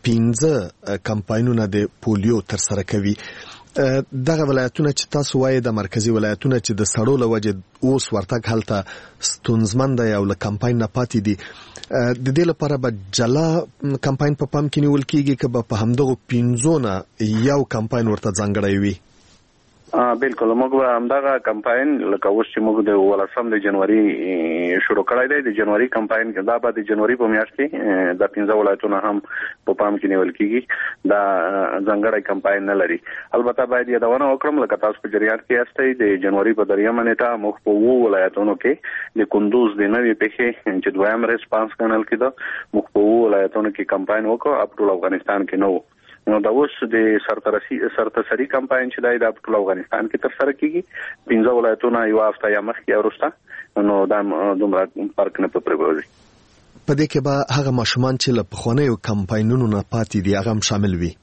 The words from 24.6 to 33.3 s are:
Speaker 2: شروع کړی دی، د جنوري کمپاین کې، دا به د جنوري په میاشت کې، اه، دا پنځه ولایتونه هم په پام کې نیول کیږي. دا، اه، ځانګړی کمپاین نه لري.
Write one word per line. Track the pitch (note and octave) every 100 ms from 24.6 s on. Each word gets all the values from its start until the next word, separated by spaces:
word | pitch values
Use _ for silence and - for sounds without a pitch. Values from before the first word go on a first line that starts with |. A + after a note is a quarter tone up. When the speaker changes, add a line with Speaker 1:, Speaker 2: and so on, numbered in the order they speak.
| F2 F#2 -
Speaker 2:
شروع | G2+ F#2+
کړی | A#2+ C3
دی، | D3 B2+
د | G#2
جنوري | G#2 G#2 B2+
کمپاین | A#2 G#2+ A2 A2+
کې، | G2+ G2
دا | A#2
به | A#2+
د | A2 G#2
جنوري | G#2+ G#2+ B2
په | A2+
میاشت | G#2+ A2 -
کې، | C#3+
اه، | D#3+ A2 F#2+ F#2 F2+
دا | G2+ G#2
پنځه | G2+ G#2+
ولایتونه | G2+ G2 G#2+ G2
هم | G#2 G2+ - - - - -
په |
پام | F#2+ G#2 G2+
کې |
نیول | G2 F#2+ F2+ F2
کیږي. | G#2 A#2 - - - - F#2+
دا، | G2+
اه، | G2+ F#2 E2+ G2 F#2+ F2+ G2
ځانګړی | G#2 A2+ G#2+ -
کمپاین | G2 G2 G2+
نه | G2
لري. | G2 F2 E2 - - -